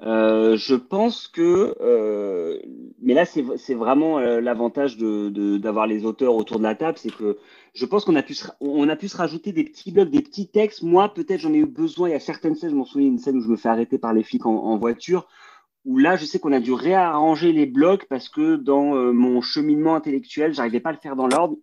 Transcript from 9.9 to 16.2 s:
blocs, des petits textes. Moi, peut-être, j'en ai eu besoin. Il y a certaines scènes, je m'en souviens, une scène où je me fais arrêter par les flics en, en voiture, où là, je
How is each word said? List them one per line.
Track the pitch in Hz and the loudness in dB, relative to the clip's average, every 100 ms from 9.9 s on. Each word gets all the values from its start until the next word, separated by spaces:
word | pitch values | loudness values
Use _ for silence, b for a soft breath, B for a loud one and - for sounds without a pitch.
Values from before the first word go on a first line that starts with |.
blocs, | 180 180 | 2 2
des | 143 | 0
petits | - - 190 | -4 -8 -4
textes. | 208 214 - | -2 -2 -4
Moi, | 170 175 202 | 2 2 2
peut-être, | 180 165 185 | -2 -6 -4
j'en | 156 | 0
ai | 151 | 0
eu | 151 | 0
besoin. | 127 160 147 175 | -2 -4 -2 -2
Il | |
y | 143 | -2
a | |
certaines | - 165 160 156 | -6 -6 -4 -4
scènes, | 170 | -2
je | |
m'en | 143 | -2
souviens, | 123 139 139 | -2 0 2
une | 123 | 2
scène | 131 131 | 0 -2
où | |
je | 113 | 0
me | 113 | 0
fais | 117 | 0
arrêter | 113 117 131 | 0 0 -2
par | 117 | 0
les | 107 | 0
flics | 107 123 | 0 -2
en, | 120 107 | -2 -2
en | - 110 | 0 -2
voiture, | 117 117 - 180 - b b b b _ 135 | -2 -4 -2 -2 -2 b b b b _ -2
où | 131 | 2
là, | 151 | 4
je | 180 | 2